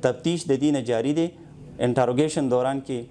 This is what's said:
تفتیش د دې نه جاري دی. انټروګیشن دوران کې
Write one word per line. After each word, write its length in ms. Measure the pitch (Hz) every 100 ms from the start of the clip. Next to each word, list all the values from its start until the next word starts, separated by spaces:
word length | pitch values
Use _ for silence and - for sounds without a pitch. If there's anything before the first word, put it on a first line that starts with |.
تفتیش 460 | 131 120 165 170 165
د 120 | 135
دې 120 | 147
نه 100 | 143
جاري 320 | 117 117 123
دی. 140 | 151 165 - - - - -
انټروګیشن 720 | 123 123 123 123 151 151 139
دوران 280 | 123 127 139 131
کې 140 | 127 117